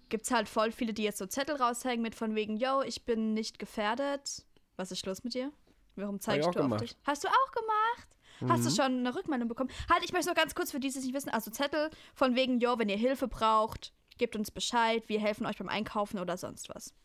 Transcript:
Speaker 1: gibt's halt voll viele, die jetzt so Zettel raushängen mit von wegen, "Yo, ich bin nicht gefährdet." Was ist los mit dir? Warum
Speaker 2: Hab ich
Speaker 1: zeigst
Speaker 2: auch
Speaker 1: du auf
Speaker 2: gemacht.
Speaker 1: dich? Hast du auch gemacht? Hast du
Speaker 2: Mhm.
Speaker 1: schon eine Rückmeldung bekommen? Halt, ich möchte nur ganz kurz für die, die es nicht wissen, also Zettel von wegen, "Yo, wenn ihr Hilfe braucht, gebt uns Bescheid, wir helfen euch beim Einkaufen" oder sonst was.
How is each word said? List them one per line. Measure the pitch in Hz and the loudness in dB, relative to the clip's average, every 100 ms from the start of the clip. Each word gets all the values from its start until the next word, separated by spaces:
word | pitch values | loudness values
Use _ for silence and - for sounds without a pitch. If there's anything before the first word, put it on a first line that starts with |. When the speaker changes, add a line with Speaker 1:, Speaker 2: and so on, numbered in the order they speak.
| - | -6
Speaker 1:
gibt's | 214 - | -4 0
halt | 240 214 | 0 2
voll | 226 220 | 2 0
viele, | - 226 | 0 -2
die | 220 | 0
jetzt | 208 - | -2 -2
so | 190 | -4
Zettel | - 302 285 | -2 -2 2
raushängen | 240 247 262 233 | 0 0 -2 -2
mit | 226 - | -2 -2
von | 220 | -2
wegen, | 214 214 214 | 0 0 0
"Yo, | 262 269 | 2 2
ich | 254 - - | 0 -4 -2
bin | 226 220 220 | 0 0 0
nicht | 220 - | -2 -8
gefährdet." | 208 - 208 226 277 285 - - - _ _ - | -8 -2 0 0 -2 -2 -6 -10 -12 _ _ -8
Was | 190 | -6
ist | 185 190 | -6 -6
los | 190 | -6
mit | 240 247 | -4 -4
dir? | 269 - _ _ _ - | -4 -8 _ _ _ -8
Warum | 202 202 | -6 -4
Speaker 2:
Hab | |
ich | - | 0
Speaker 1:
zeigst | - 165 | 2 2
Speaker 2:
auch | |
Speaker 1:
du | 170 | 4
auf | 262 | 2
Speaker 2:
gemacht. | 104 | 2
Speaker 1:
dich? | 233 - | -2 -6
Hast | - 285 | -4 -2
du | 381 | 2
auch | 466 554 | 4 2
gemacht? | 480 440 427 440 480 - _ - - 247 | 0 0 2 2 0 -8 _ -20 -4 2
Hast | 240 240 | 2 4
du | |
Speaker 2:
Mhm. | - | 4
Speaker 1:
schon | 269 254 247 | 4 2 0
eine | 285 | -2
Rückmeldung | 370 262 233 | -2 -2 -2
bekommen? | 233 262 - - | -2 -4 -4 2
Halt, | 339 | 2
ich | 349 | 2
möchte | 359 320 | 0 2
nur | 330 | 2
ganz | 311 - | 2 0
kurz | 349 | -4
für | 285 | -2
die, | 269 | -4
die | 269 | -4
es | 262 | -4
nicht | |
wissen, | 269 - | -4 -2
also | 226 208 | -2 -2
Zettel | - 285 311 311 - - - | -2 0 0 -2 -4 -12 2
von | 262 247 | 4 4
wegen, | 262 247 | 4 4
"Yo, | 240 240 | 2 2
wenn | 214 | 2
ihr | 202 | 2
Hilfe | 247 269 247 | 2 2 -2
braucht, | - 220 220 226 - - _ _ - | 2 4 4 2 -2 -12 _ _ -4
gebt | 233 214 | -2 -2
uns | 214 | -6
Bescheid, | 220 - 240 226 226 - | -4 -2 2 2 2 0
wir | 214 | 0
helfen | 208 214 220 | 0 0 -2
euch | - | -4
beim | 190 | -4
Einkaufen" | 202 214 214 208 208 | -4 -2 -2 -2 -2
oder | 180 185 | -4 -4
sonst | - - - | -6 -10 -12
was. | - - - | -14 -16 -20